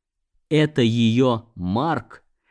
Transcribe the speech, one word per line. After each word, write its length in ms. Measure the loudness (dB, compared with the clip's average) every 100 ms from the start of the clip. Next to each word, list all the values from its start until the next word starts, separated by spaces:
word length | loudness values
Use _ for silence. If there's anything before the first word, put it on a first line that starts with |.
| _ _ _ _ -4
Это 320 | 0 0 0
ее 680 | 0 2 2 2 0 0 -6 -10
Марк, 680 | -6 -4 -4 -6 -8 -18 _ _ _